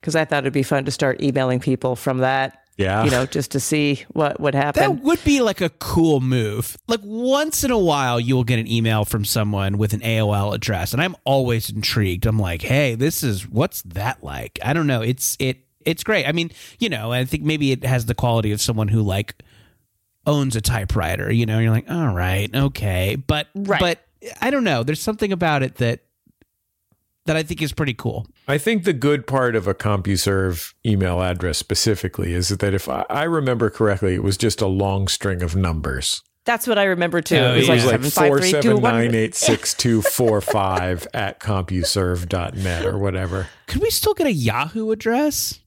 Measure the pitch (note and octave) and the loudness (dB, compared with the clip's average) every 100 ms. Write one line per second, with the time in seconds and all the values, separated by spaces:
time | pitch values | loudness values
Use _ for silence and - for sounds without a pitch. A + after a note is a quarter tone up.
0 | - D#3+ D#3 D3 C3+ C#3 C3 C#3+ C#3 C3 | -2 -2 0 0 0 0 0 0 0 -2
1 | C#3 C3 C#3+ C3+ B2+ B2+ B2+ B2+ B2+ B2 | -2 0 0 0 0 0 0 -2 0 -2
2 | - B2+ C3 C3+ C3+ - _ - F#2+ G2+ | -2 0 0 0 -2 -8 _ -4 0 2
3 | A2+ B2+ C3 D#3 C3 C#3 - D3+ D3 C#3 | 2 2 0 -2 -2 -4 0 0 2 0
4 | - - D3 - D3 C#3 C#3+ G#3 C#4 D4 | -4 -2 -2 0 -2 0 0 2 2 2
5 | C4+ E4+ - C#4+ A#3 F#3+ F3 _ - F3 | 0 0 4 4 2 0 -4 _ -2 2
6 | E3 C#3+ B2+ B2+ G#2+ G#2+ A#2+ - - A#3 | 4 4 2 0 0 -4 -8 -10 -4 -4
7 | G3+ A3 B3 C4+ D#4 - C#4 A#3+ F3 C#3+ | -4 -4 0 0 0 -2 0 2 2 2
8 | C3 A#2+ A#2+ C3 A#2+ A#2+ A2+ A#2 A2+ A2 | 0 0 2 0 2 0 0 0 2 2
9 | G#2 A2+ G2+ A#2 G#2 G#2 G2 G2+ G#2+ G#2+ | 0 -2 -2 0 0 0 0 0 0 0
10 | A2+ A2+ G#2+ G2+ G2+ A2 A#2 F#2+ F2 A#2+ | -2 0 0 0 -2 -4 -4 -4 -2 -2
11 | F3+ E3+ - C3+ B2 A2+ - G#2+ G2+ - | -2 -4 0 0 2 -2 -2 -6 -2 0
12 | G2+ F2+ A2+ A2 F#2+ E2 - C3+ C#3 A2+ | 0 2 0 2 0 -2 0 2 2 0
13 | C#3 - C#3+ G2 G#2 G#2+ D#3+ - F#2 F2 | -2 0 -2 -2 -4 -2 -2 -4 -10 -6
14 | G#2+ - C#2 C#2 A#1 - A2+ D#3 D3+ B2 | -4 -6 -10 -10 -10 -8 -2 0 2 0
15 | A2 B2+ - - C3 C3 _ _ - E3 | 0 -2 -4 -2 -4 -4 _ _ -4 -4
16 | - G#3+ C3 E3+ E3 - - - A#3 A#2+ | 0 0 0 -2 -4 -8 -20 -4 -4 -2
17 | A2+ B2 B2+ D3+ D3 D#3 C#3+ B2+ B2+ B2+ | -2 -2 0 -2 -2 0 0 0 0 0
18 | A#2 - A#2+ A2+ G#2+ G#2 - A2+ G#2+ A2 | 0 -2 0 2 0 -2 -2 0 0 2
19 | G#2 F#2+ A2 - - _ _ _ _ _ | 2 0 -4 -10 -20 _ _ _ _ _
20 | _ _ - D3 C#3 A2+ - A#2+ F#2 - | _ _ 0 0 2 0 0 -2 0 0
21 | E2 F#2 G2 A2+ A#2 A2 A2+ A2 - E3+ | 0 -2 0 2 2 2 2 2 0 -2
22 | D3 F2+ F2+ F#2+ G2+ B2 C#3 - G#2 F2+ | 0 0 0 0 -2 0 0 0 -2 0
23 | F#2+ C3 C3 D3+ D3+ G3 G3 F3 F3+ E3 | 0 -2 -2 -2 -2 -8 -2 2 2 0
24 | _ _ A3 - B3 C#4 A3+ C3 B2 D3+ | _ _ -20 -4 0 2 2 0 0 -2
25 | - G#3+ G#3 F#3+ F3 D3 C3 - A#2+ A#2+ | -4 -2 -2 0 0 2 0 0 -2 -2
26 | _ _ _ _ _ _ _ _ _ _ | _ _ _ _ _ _ _ _ _ _
27 | _ _ - D#3 D#3+ E3+ D3+ - D3 A#2 | _ _ -2 -2 -2 -4 -4 -2 -4 -2
28 | A#2+ A2 A2+ _ - C#3+ G#3+ A3+ F3 C#3+ | -4 -6 -10 _ -2 0 2 0 0 2
29 | C#3+ D3 A2+ C3+ B2 A2 F#2+ F#2+ G#2+ G2+ | 2 2 0 0 2 2 0 -2 0 0
30 | F#2 F#2+ - F#2+ F#2+ E2+ - _ A#2 G2+ | 2 0 2 2 0 -2 -8 _ 0 2
31 | F#2+ F2 F#2 F2+ F2 D2+ - F#2+ - G2+ | 2 0 0 -2 -2 -4 -4 0 0 0
32 | F2+ - F2+ F2 F2+ G2+ G2+ F#2+ - C2+ | -2 -4 -2 -2 -2 0 0 0 -2 -4
33 | - C#3+ E3 E3 C3+ A#2+ G#2+ - A2 G2 | -2 -2 0 0 0 2 0 2 2 2
34 | G2 F#2 G2 F#2+ A2+ - G2 F#2+ G2 G2 | 0 0 0 0 0 0 0 2 0 0
35 | F#2+ - G2+ F2+ F2 F2 F2+ D#2+ C#2+ C2 | -2 -2 -2 -2 -2 0 0 0 -4 -4
36 | C2+ - _ _ - A#3 B3 G#3 G3 F3+ | -4 -6 _ _ -2 -2 0 2 2 2
37 | F3 E3+ D#3 B2 B2+ B2 A#2 B2 B2 A#2+ | 0 0 2 2 4 4 4 6 4 2
38 | C3+ - D3+ C#3 F3+ D3 B2 - - A#2 | 2 2 4 4 4 4 4 4 4 2
39 | A#2 A2+ A2 - B2 A2 - - B2 A2+ | 2 2 0 0 0 2 0 0 2 2
40 | G2+ - A#2+ G#2+ - G#2+ G2 F#2 F2+ F2 | 2 2 2 2 2 0 2 0 0 -2
41 | - - G2 - - G2 F2+ F2+ F2 G2+ | -4 -4 -4 -6 -2 -2 -2 -2 0 0
42 | F2+ F2 F2 F#2 F2 - F#2+ E2+ F2 G2 | 0 -2 -2 -4 -4 -4 -4 -2 -2 -2
43 | G2 F#2 F2+ F#2 F#2 - - - A4 - | -2 -2 -4 -4 -6 -12 -8 -2 0 0
44 | A4 G#4 D#4 F3 A#2 A#2 D3 A3 A3 A3 | 0 0 0 2 0 0 -4 -4 -2 -2
45 | A3+ A#3 D4+ C#4+ - - | 0 0 0 -2 -6 -8